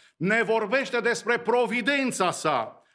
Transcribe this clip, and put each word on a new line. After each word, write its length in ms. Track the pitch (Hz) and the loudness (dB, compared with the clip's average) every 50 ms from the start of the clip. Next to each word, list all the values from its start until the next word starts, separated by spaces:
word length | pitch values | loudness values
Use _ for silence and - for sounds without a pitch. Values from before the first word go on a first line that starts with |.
| _ _ _ | _ _ _
ne 260 | - 156 190 220 233 220 | -4 -2 0 2 2 2
vorbește 560 | 190 220 226 214 190 233 269 262 - - 240 | 2 0 0 0 0 0 0 0 0 -2 0
despre 400 | 196 240 226 - - 208 240 - | 0 0 -2 -2 0 -2 -2 0
providența 920 | 240 - 233 247 247 196 220 247 214 247 285 277 269 247 - - 190 175 | 0 0 2 2 2 0 -2 -2 0 0 0 0 0 0 0 0 0 0
sa 520 | - - - 156 147 120 110 - - - _ _ | 0 0 0 0 0 0 -2 -4 -8 -16 _ _